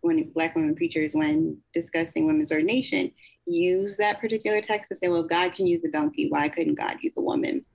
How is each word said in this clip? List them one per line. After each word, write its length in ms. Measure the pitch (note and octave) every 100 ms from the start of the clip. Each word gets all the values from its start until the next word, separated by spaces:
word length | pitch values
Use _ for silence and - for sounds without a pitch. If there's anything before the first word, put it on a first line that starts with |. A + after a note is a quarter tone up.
when 300 | E3+ D#3+ D#3
Black 220 | D#3+ E3
women 200 | E3 D#3
preachers, 400 | E3 E3 D#3+ D#3
when 440 | D3+ D3+ D3+ D#3+ D3+ _
discussing 520 | E3+ E3+ E3 E3 - D#3
women's 260 | D#3 D3+
ordination, 600 | D#3 E3 B3 B3+ C#4+ - _ - _ -
use 500 | E3+ F3+ F#3 G3 G3+
that 240 | G#3 G#3
particular 400 | A3+ A3 A3 G#3+
text 300 | G#3+ G#3 G3+
to 60 | F#3
say, 120 | F3+
"Well, 160 | E3+
God 300 | E3 E3+ F3+
can 120 | F3 F#3
use 180 | E3+
a 60 | E3
donkey. 380 | D3+ D3+ D3+ D3+
Why 200 | D3 D3
couldn't 280 | D#3+ D#3 D3
God 220 | - -
use 140 | - -
a 60 |
woman?" 420 | - - - - -